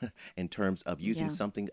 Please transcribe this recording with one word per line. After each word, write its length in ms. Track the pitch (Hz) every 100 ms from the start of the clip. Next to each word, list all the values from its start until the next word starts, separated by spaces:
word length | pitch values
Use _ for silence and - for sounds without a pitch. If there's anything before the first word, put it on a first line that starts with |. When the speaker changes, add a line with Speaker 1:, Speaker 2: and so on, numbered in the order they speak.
Speaker 1:
<laughs> 340 | 120 - - -
in 120 | 87
terms 320 | - 98 95
of 180 | - 85
using 280 | 98 113 101
Speaker 2:
Yeah. 60 |
Speaker 1:
something 360 | 151 104 104 101